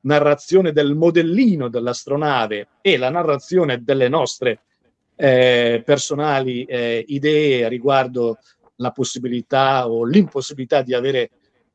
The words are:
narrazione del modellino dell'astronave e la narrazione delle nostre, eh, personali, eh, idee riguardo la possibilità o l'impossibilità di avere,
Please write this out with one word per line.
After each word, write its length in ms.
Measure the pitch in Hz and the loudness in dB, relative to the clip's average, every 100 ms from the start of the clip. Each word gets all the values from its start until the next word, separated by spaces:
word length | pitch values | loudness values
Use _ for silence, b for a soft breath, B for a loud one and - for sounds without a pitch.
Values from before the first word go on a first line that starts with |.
narrazione 720 | 131 147 147 147 - 185 180 | 0 2 2 0 2 2 2
del 240 | 151 143 151 | 0 0 2
modellino 760 | 170 165 165 185 247 165 123 | 2 2 0 2 2 2 -2
dell'astronave 960 | 117 120 120 - 143 151 131 110 104 101 _ | -4 -6 -6 -6 -4 0 -2 -2 -6 -10 _
e 160 | 196 139 | 0 2
la 120 | 131 | 0
narrazione 720 | 170 160 139 - 180 156 120 | -2 -2 -2 -2 0 0 -2
delle 260 | 117 135 123 | -2 0 2
nostre, 520 | 156 123 - 127 107 _ _ _ _ _ - | 0 -2 -2 -4 -4 _ _ _ _ _ -2
eh, 680 | 143 127 127 123 120 117 | 2 4 4 4 2 0
personali, 840 | 117 143 - 143 151 139 131 123 117 | 0 0 0 -4 -2 -2 -2 -6 -6
eh, 380 | 123 120 117 113 | -6 -4 -4 -4
idee 600 | 139 147 151 147 127 113 | -4 0 2 2 2 0
riguardo 720 | 123 131 135 127 123 117 113 b _ _ - | -2 0 2 0 -2 -4 -4 b _ _ -8
la 140 | 123 | -8
possibilità 960 | - 127 127 123 120 - 135 135 135 120 | -4 -6 -6 -6 -6 -2 0 2 2 0
o 160 | 117 | -2
l'impossibilità 800 | 117 185 170 139 - 139 127 147 | 2 2 2 -4 -8 -12 -2 -2
di 120 | 123 | 0
avere, 380 | 123 131 131 113 _ _ _ _ | -2 -2 -2 -4 _ _ _ _